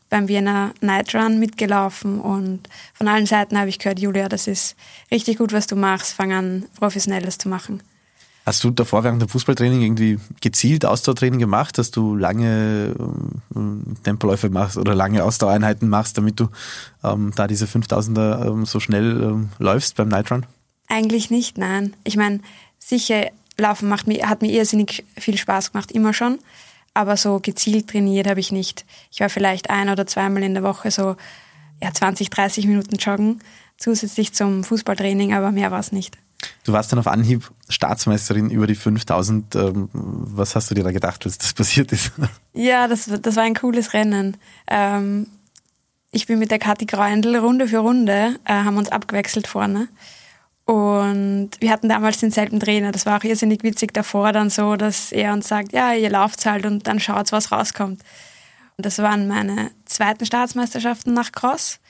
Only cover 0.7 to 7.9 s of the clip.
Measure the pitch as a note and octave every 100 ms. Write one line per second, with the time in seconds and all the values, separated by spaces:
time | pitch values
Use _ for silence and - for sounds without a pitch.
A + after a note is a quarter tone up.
0.7 | - G3+ G3 G3+ A3+ A3 A3 A3 - G#3
1.7 | G3+ G3 F#3+ G#3 G3+ G3+ G3 F#3+ F#3 -
2.7 | - - - G#3 G#3+ G#3 G#3+ G3+ G#3 G3
3.7 | F#3+ G3+ F#3 G3+ G3 G3 G3+ - F#3+ -
4.7 | - - - - A#3 A3 A3+ A3+ G#3+ G#3+
5.7 | G3 G3 F#3+ - - F#3+ F#3+ F#3 F#3 G3+
6.7 | - G#3 G3 G#3 F#3+ F3+ - G3 F#3 -
7.7 | G3 -